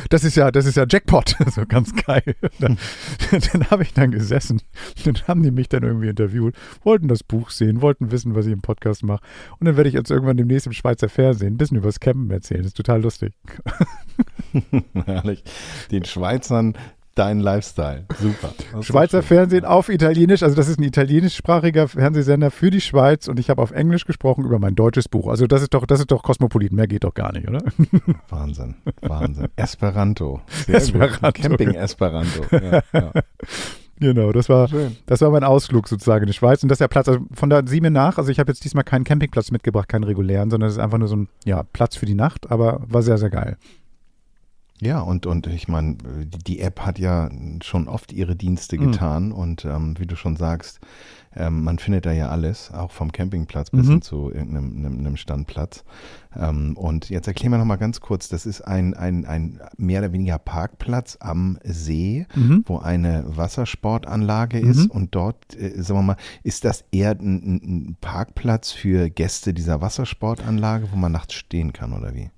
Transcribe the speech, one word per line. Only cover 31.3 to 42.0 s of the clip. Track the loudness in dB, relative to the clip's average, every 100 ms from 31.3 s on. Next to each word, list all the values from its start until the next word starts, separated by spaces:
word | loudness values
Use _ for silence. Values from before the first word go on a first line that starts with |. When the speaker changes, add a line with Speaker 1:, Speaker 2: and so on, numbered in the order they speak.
| 0
Speaker 2:
Camping | 2 2 2
Esperanto. | 0 -4 -2 -2 0 -4 -4 0
Ja, | 0 2 0 2
ja. | 0 0 -2 -4 -8 -14 -12 -12 -14 -20 -2
Speaker 1:
Genau, | 2 4 2
das | 2 4
war, | 4 4
Speaker 2:
Schön. | 0 -4 -6 -2
Speaker 1:
das | 2
war | 4
mein | 4
Ausflug | 6 4 4 0 0
sozusagen | -2 2 2
in | 2
die |
Schweiz. | 2 4 4
Und | 4
das | 2
ist |
der | 2
Platz, | 2 2
also | 2 0
von | -4 2
da | 4
sieh | 4 2
mir | 2
nach, | 4 4 2
also | 0
ich | 0
habe | 0
jetzt | -2
diesmal | -4 -2
keinen | 0 0
Campingplatz | 2 2 0 -2 -2
mitgebracht, | -2 -2 -2 0
keinen | -2
regulären, | -2 0 0 0 0
sondern | 0 0
es |
ist | 0
einfach | -2 0
nur | 0
so | 0
ein, | -4 _ -4
ja, | -4
Platz | -4 -2 -2
für | -2